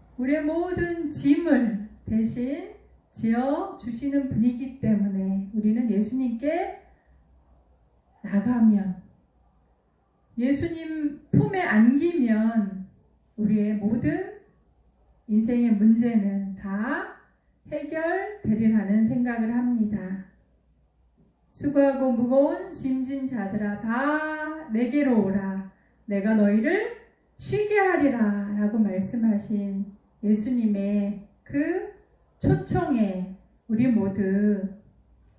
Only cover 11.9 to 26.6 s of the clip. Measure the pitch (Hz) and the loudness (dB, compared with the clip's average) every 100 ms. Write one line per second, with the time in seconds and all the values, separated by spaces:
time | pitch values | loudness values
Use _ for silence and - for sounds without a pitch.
11.9 | 285 339 339 233 220 226 226 196 - - | 6 2 2 2 2 2 0 -2 -6 -14
12.9 | - _ _ _ - 214 214 208 208 202 | -20 _ _ _ -4 0 2 0 0 -2
13.9 | 247 302 359 403 - - _ _ _ _ | 0 0 -2 -6 -14 -20 _ _ _ _
14.9 | _ _ _ - 214 233 240 233 196 220 | _ _ _ -2 0 2 2 4 6 6
15.9 | 226 240 226 196 196 196 190 196 202 247 | 6 4 2 0 -2 -6 -8 -6 -6 -4
16.9 | 330 370 - _ _ _ _ - 294 285 | -6 -8 -14 _ _ _ _ -10 -10 -6
17.9 | 320 330 381 403 - 214 220 220 214 190 | -4 -2 -2 -6 -6 -2 2 2 2 2
18.9 | 214 226 254 240 233 220 240 247 226 208 | 2 2 0 -2 -2 -2 0 0 0 0
19.9 | 190 185 190 - _ _ _ _ _ _ | -4 -6 -10 -12 _ _ _ _ _ _
20.9 | _ _ _ _ _ _ - 285 285 277 | _ _ _ _ _ _ -8 0 4 4
21.9 | 254 262 233 240 269 302 370 - - 262 | 2 0 0 2 4 4 0 -8 -8 -4
22.9 | 262 254 277 262 226 196 208 208 208 226 | -4 -4 -6 -6 -6 -4 -4 -4 -4 -4
23.9 | 240 285 302 311 311 302 - - 220 247 | -2 0 -2 -4 -6 -8 -10 -6 -2 0
24.9 | 294 262 220 190 196 190 190 - - _ | 2 2 2 2 0 -4 -6 -10 -18 _
25.9 | _ - 202 208 220 202 214 | _ -6 -2 2 2 4 2